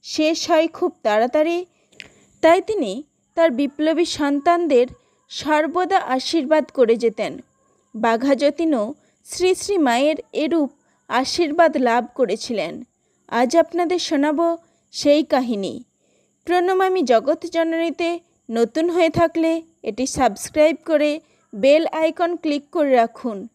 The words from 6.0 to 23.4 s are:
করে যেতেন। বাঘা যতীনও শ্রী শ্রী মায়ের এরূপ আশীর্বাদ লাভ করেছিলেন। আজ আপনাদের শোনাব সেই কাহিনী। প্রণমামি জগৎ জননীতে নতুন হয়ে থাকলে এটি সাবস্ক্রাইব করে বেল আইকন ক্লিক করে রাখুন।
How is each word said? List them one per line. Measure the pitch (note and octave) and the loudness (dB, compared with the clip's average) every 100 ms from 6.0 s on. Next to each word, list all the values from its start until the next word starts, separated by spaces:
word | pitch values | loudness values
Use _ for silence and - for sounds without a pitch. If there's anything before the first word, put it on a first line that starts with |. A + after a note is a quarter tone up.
| C#4 C4 - E4 C#4 D#4 B3+ | 0 -4 -2 -4 2 0 0
করে | - A3+ A#3 | 0 2 2
যেতেন। | A3+ G#3+ F#3 - - _ _ _ _ A3 | 0 -2 -8 -8 -18 _ _ _ _ -4
বাঘা | A3+ A3+ C4+ B3+ | 0 0 0 2
যতীনও | C#4+ D4 E4 C4+ G#3 D4 _ _ - | 0 0 -2 0 -4 -10 _ _ -16
শ্রী | - F#4 F#4 | -2 0 0
শ্রী | - G4+ | -2 0
মায়ের | C#4 A#3 D4 D#4 - | 2 2 0 -2 -6
এরূপ | - D4+ E4 C#4 _ _ _ - | -4 0 0 -2 _ _ _ -4
আশীর্বাদ | A#3+ C4 - E4+ D#4 E4 D4+ | -4 -2 -2 -2 2 2 4
লাভ | B3 A#3 A#3 - | 0 0 -4 -4
করেছিলেন। | A#3 G#3+ - A3 D#3+ D#3 - _ _ _ _ | -2 -2 -6 -6 -6 -10 -18 _ _ _ _
আজ | A3+ B3 E4 | -2 2 2
আপনাদের | E4 E4+ E4+ F4+ | 0 -2 -2 -2
শোনাব | - D4 D4 D4 E4+ E4+ _ _ _ | -2 -2 0 0 -2 -2 _ _ _
সেই | - D4 D4 | -2 2 2
কাহিনী। | - C4+ B3 G#3 F#3 A2+ - _ _ _ _ _ - | 2 0 0 -4 -6 -10 -18 _ _ _ _ _ -2
প্রণমামি | F4+ F4+ F#4+ F#4+ F#4 | 0 2 0 0 0
জগৎ | B3+ A3+ C4+ E4 E4+ | 2 2 2 -4 -4
জননীতে | E4 E4 E4 E4 - E4+ E4+ _ _ - | -2 -2 -2 -2 -2 -4 -4 _ _ -8
নতুন | A3+ A#3 D#4 E4+ | -2 0 0 0
হয়ে | E4+ E4 | 2 2
থাকলে | E4 E4 E4 E4 E4 E4 _ | 2 0 2 0 -2 -6 _
এটি | - G#3+ C4 | -10 -6 -6
সাবস্ক্রাইব | - B3 G3+ - D#4 D4+ D#4 - | 0 -2 -2 -6 2 2 2 0
করে | D4+ D4+ D4+ _ _ _ G#3 | 2 2 -2 _ _ _ 0
বেল | C4 D4+ E4 | 4 4 2
আইকন | D#4 D#4+ E4 E4+ F4 | -2 -2 0 -4 -2
ক্লিক | D#4 D4 D4 | -4 -4 _
করে | F4 C#4+ | -2 2
রাখুন। | B3+ A3+ A3+ B3 G3+ | 2 2 -4 -10 -10